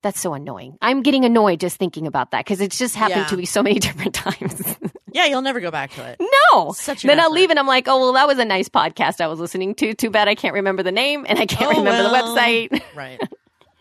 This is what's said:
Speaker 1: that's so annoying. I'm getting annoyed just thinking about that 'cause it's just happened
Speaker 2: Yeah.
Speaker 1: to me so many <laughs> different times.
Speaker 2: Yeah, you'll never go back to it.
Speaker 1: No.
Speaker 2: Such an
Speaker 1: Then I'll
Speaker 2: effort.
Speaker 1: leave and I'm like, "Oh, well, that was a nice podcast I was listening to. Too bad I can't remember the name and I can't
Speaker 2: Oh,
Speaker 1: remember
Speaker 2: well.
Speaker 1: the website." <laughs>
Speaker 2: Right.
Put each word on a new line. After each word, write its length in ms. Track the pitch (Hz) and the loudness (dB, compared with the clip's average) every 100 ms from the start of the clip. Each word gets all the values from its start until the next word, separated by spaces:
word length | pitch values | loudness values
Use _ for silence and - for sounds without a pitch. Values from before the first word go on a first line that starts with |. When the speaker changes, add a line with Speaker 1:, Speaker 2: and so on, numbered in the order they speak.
Speaker 1:
that's 180 | - - | -6 -4
so 140 | 180 | -8
annoying. 440 | 143 143 101 127 147 | -8 -12 -14 -16 -4
I'm 220 | 233 269 | -2 0
getting 200 | 254 269 | 2 4
annoyed 360 | 247 233 208 165 | 4 6 4 2
just 180 | 180 - | -2 -4
thinking 300 | 185 - 156 | -6 -4 -4
about 240 | 139 123 | -4 -2
that 120 | 113 - | -6 -4
'cause 120 | 180 | -4
it's 180 | 196 - | -4 -4
just 160 | 247 208 | -6 -2
happened 260 | 214 180 | 0 0
Speaker 2:
Yeah. 60 | 156 | -2
Speaker 1:
to 100 | 185 | -4
me 80 | 180 | -2
so 160 | 208 | 0
many 160 | 202 208 | 2 2
<laughs> 80 | - | 0
different 280 | - 196 - | -4 -6 -4
times. 600 | - - - - - 226 170 - - | -8 -6 -8 -8 -8 -8 -10 -12 -10
Speaker 2:
Yeah, 140 | 262 330 | -2 0
you'll 180 | 262 | 0
never 160 | 262 247 | -2 -6
go 100 | 180 | -6
back 220 | 156 143 | -8 -10
to 100 | 143 123 | -12 -16
it. 100 | 123 381 554 640 | -6 0 4 6
Speaker 1:
No. 200 | 427 156 | 6 2
Speaker 2:
Such 320 | 185 - 277 | -6 -8 -2
an 60 | 262 | 2
Speaker 1:
Then 100 | 294 | 4
I'll 80 | 330 | 4
Speaker 2:
effort. 60 | 320 | 4
Speaker 1:
leave 140 | 370 | 4
and 80 | 302 | 4
I'm 80 | 269 | 4
like, 200 | 262 254 | 2 2
"Oh, 120 | 269 | 2
well, 140 | 254 | 4
that 120 | 254 294 | 4 4
was 120 | 269 | 2
a 60 | 226 | 2
nice 240 | 185 - | 0 0
podcast 520 | 175 160 - 156 - | 0 0 0 -2 0
I 60 | 165 | -4
was 120 | 160 | -4
listening 360 | 170 185 190 220 | -8 -6 -6 -2
to. 180 | 214 | -4
Too 160 | 220 226 | -2 0
bad 180 | 214 208 | 2 2
I 60 | |
can't 220 | 214 185 202 | 2 -2 -2
remember 260 | 196 190 | -2 -2
the 100 | 180 | -2
name 360 | 196 269 294 262 | 0 -2 -2 -2
and 80 | 214 | -2
I 80 | 220 | 0
can't 300 | - 269 311 | 0 0 2
Speaker 2:
Oh, 20 | |
Speaker 1:
remember 260 | 202 233 233 | 2 2 2
Speaker 2:
well. 220 | 247 233 | 2 0
Speaker 1:
the 80 | 240 | 2
website." 400 | 240 233 226 302 - | 2 2 -2 -6 -6
<laughs> 80 | 147 | -14
Speaker 2:
Right. 260 | 139 247 - - _ _ _ _ | -14 -10 -12 -12 _ _ _ _